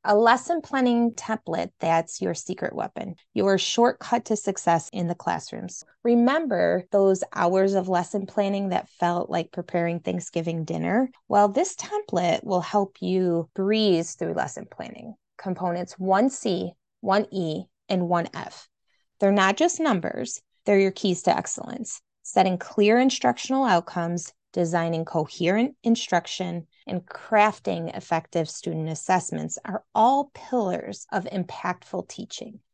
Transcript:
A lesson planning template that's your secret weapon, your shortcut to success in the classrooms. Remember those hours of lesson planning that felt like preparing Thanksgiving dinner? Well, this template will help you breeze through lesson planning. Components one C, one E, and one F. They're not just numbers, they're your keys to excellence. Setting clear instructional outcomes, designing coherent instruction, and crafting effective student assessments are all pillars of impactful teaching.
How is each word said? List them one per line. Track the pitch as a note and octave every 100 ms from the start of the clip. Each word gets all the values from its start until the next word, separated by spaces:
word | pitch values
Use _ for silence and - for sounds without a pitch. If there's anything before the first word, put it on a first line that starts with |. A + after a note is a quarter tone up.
| -
A |
lesson | G#3 A#3 B3 - E4+
planning | - C4+ B3 A#3 A#3
template | - - A3 - E3 E3+ _
that's | E3 E3 E3 -
your | F#3
secret | E3 - - -
weapon, | - - - F#3+ E3+ _
your | G#3+ G3 G3
shortcut | - - A#3+ - - A#3+ -
to | G#3+
success | - F#3+ - E3 -
in | - F3
the |
classrooms. | F3 - E3 - - F#3 - - _
Remember | A#3+ A#3+ A#3+ D4+ D#4 F#3 F3 F3+ F3+
those | G3+ G3 F#3 -
hours | - F3 F#3+ G3
of | G3 F#3
lesson | F3+ F3+ G#3 F#3+
planning | - G3 G3 G3
that | F3+ - _
felt | F3 F3 -
like | F3 E3
preparing | - F3 F3 E3+ E3+
Thanksgiving | F3+ F3+ - E3+ E3 E3 D#3+
dinner? | E3 E3+ G#3+ C4 - _
Well, | G#3 G3+
this | G3+ F#4+
template | - - G#4 G#4 F3+ F3 -
will | - F3+
help | E3 G#3 G3 _
you | F#3 F#3 F3+ E3+ E3
breeze | - F#3+ A3 G#3+ E3+ E3+
through | - E3
lesson | E3 C#3 - -
planning. | - - - - A3 _ -
Components | F#3+ F3+ F3+ F3 F#3+ -
one | F#3 F#3+ C4
C, | - A3 F3+ F3+ - _ _
one | G#3 G3 G3+
E, | G3 E3 D#3+ F#3+ _ -
and | F#3+ F3
one | F3 E3+
F. | - - - - _ _ _ _ _
They're | G3+
not | G3+ F#3+ G#3
just | E4+ -
numbers, | D#4 G3 D#3+ - A#3+ - _ _ -
they're | G3+
your | G3
keys | F#3+ G3+ F3
to | -
excellence. | - - - - - A3+ - _ _
Setting | - - F#3 F3+
clear | - - G#3 A#3+
instructional | C4 - - A#3+ - C4+
outcomes, | C4 F3 F3 F3+ E3+ F3 - _ _
designing | - E3+ E3+ E3 E3
coherent | E3 E3 D#3 - E3+ G#3 C4 -
instruction, | A3+ A3+ - F3+ - - F3+ F3 D#3+ _ -
and | F#3
crafting | F3+ - - G#3+ G#3+ - - E3+ E3 -
effective | - E3 D#3+ E3+ D#3
student | - - D#3+ D#3+
assessments | D#3+ - F#3 - E3 D#3+ -
are | - F#3+ _
all | - A#3 C#4 C#4
pillars | - - B3+ G3 F3+ - G3 -
of | G3+
impactful | F3+ G3 F3 - F3+ F3 - F#3 -
teaching. | - - - A3 G#3+ _